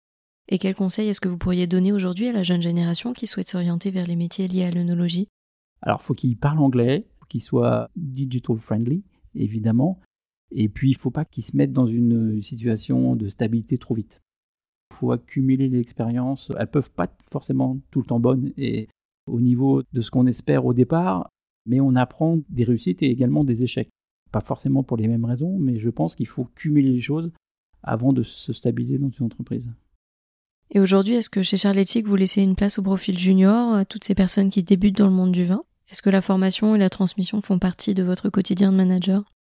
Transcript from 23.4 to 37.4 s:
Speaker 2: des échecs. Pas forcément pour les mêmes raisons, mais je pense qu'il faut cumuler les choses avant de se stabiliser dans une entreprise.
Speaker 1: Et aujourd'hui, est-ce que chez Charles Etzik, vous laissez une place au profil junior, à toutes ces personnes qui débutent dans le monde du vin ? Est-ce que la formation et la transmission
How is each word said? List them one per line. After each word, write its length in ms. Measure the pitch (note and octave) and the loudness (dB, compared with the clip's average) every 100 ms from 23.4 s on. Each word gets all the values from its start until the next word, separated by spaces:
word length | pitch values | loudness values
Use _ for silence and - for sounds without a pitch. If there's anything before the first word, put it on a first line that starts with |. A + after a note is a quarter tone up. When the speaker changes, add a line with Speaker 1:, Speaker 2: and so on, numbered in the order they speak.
| C#3 | 2
Speaker 2:
des 180 | A#2 | 0
échecs. 260 | B2 - A2+ _ _ _ _ | -2 -4 -8 _ _ _ _
Pas 100 | A2 | -6
forcément 400 | - C3 C3+ C3+ | -4 -6 0 0
pour 160 | B2+ A#2 | 0 -2
les 100 | A2 | 0
mêmes 180 | A#2 A2+ | 0 -2
raisons, 340 | B2 E3 F#3+ | -2 -2 -2
mais 180 | C3+ A2+ | -2 0
je 140 | A#2 | -2
pense 240 | A#2 E3+ - | -2 -6 -4
qu'il 100 | - | -8
faut 200 | - A#2+ - | -6 -10 -6
cumuler 360 | D#3+ D3 C3+ | 0 2 4
les 100 | B2 | 0
choses 300 | A#2+ D3+ E3 - _ _ _ _ | -2 -4 -6 -12 _ _ _ _
avant 300 | - A2+ B2+ | -6 0 2
de 100 | C3 | 2
se 280 | A2+ - - | -2 -8 -10
stabiliser 460 | - B2+ A#2 B2 C3+ | -4 -2 -2 -4 -2
dans 140 | C#3 | -4
une 160 | B2 A#2 | -4 -6
entreprise. 440 | - B2 A#2 A#2+ A2+ _ _ _ _ _ _ _ _ _ | -6 -8 -8 -8 -16 _ _ _ _ _ _ _ _ _
Speaker 1:
Et 80 | G3+ | 2
aujourd'hui, 340 | F#3+ G3 G3 | 4 4 4
est-ce 160 | A#3+ A3 | 0 0
que 140 | G3+ | 0
chez 120 | F#3 F#3+ | 0 0
Charles 220 | G3+ G3 | 2 2
Etzik, 300 | F#3+ A#3+ G#3 | 2 0 0
vous 80 | G3 | 2
laissez 260 | F#3 - | 2 2
une 140 | G3 F#3 | 2 2
place 240 | G3+ G#3 | 0 0
au 20 | |
profil 380 | F#3+ F#3+ - F3+ | 0 -2 -2 0
junior, 560 | F#3 F#3+ F#3+ A3+ A#3+ G#3 | 4 6 6 4 2 0
à 100 | G3 | 0
toutes 180 | G#3+ | -4
ces 120 | - G3 | -2 0
personnes 340 | F#3 - G3 | 2 2 2
qui 140 | G3 | 0
débutent 340 | E3+ F#3+ G#3 G3 | 2 4 4 4
dans 100 | G3+ | 4
le 60 | |
monde 180 | F#3 F#3 | 4 2
du 140 | F3+ F3 | 2 2
vin ? 180 | G#3 - _ _ | 0 -4 _ _
Est-ce 100 | - | -2
que 80 | G3 | 2
la 120 | G3 | 2
formation 520 | F3+ F#3+ F#3+ F#3 G#3+ | 2 2 2 2 2
et 60 | G#3+ | 4
la 100 | F#3+ | 2
transmission 520 | - F#3 - F#3 G#3+ | 2 -2 0 -4 -4